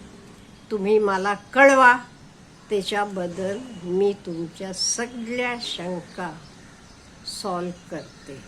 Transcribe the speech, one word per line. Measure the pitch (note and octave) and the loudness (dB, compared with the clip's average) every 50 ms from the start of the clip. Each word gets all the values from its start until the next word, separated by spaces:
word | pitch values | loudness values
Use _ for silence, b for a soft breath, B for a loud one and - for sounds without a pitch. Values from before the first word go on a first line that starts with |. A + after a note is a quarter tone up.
| - - - - - - - - - - - - - - | -20 -20 -20 -20 -20 -20 -20 -20 -20 -20 -20 -20 -10 -6
तुम्ही | A3 G3+ F#3+ G#3 G#3+ G#3+ | -6 -2 2 4 4 4
मला | G#3+ G3 F#3+ F#3 F#3+ G3+ G3+ | 4 2 2 0 0 -2 -4
कळवा, | - - - - C4+ C#4 C#4 C4+ C4 B3+ A#3+ B3+ B3+ - - - - - - - - - - - - - - | -4 -8 -2 6 8 8 8 10 10 8 8 6 6 0 -10 -20 -20 -20 -20 -20 -20 -20 -20 -20 -20 -8 -4
त्याच्याबद्दल | G#3+ G3 F#3 - G#3+ G3+ G#3 G#3 F#3+ F#3 F3 F3 E3+ F#3+ F#3 G3 G3+ B3 C4 B3+ G#3+ F3 | -4 -4 -2 -2 -2 -2 -2 -2 -4 -4 -6 -6 -4 -6 -4 -4 -6 -8 -10 -14 -16 -12
मी | F3 F3 F3+ F#3+ G3+ G3+ | -8 -4 0 2 2 2
तुमच्या | G3+ - - F3+ E3 E3 E3+ D#3+ - - F#3+ F#3+ | 0 -2 -6 -10 -8 -8 -8 -10 -10 -12 -10 -10
सगळ्या | F3+ - - - - A#3 A#3+ B3+ B3+ A#3 A3+ A3+ B3 B3 B3 B3 A#3+ A#3 | -6 -4 -4 -2 -2 -4 -6 -6 -8 -10 -8 -6 -4 -4 -4 -4 -4 -6
शंका | - - - F3 E3+ F#3 F3+ E3+ - - - G3 F3+ D#3+ D#3 - - - - - - - - - - - - - - - - - - - - - | -8 -8 -8 -8 -6 -6 -6 -8 -10 -12 -10 -10 -10 -10 -10 -14 -18 -20 -20 -20 -20 -20 -20 -20 -20 -20 -20 -20 -20 -20 -20 -18 -14 -12 -10 -8
सॉल्व्ह | - G3 F3+ F3 F3+ F3 F3 - - - | -6 -6 -4 -4 -6 -6 -8 -12 -12 -12
करते. | E3 D3 C#3 - - - - C#3+ C#3 A#2+ - | -12 -12 -12 -14 -18 -20 -18 -18 -18 -18 -18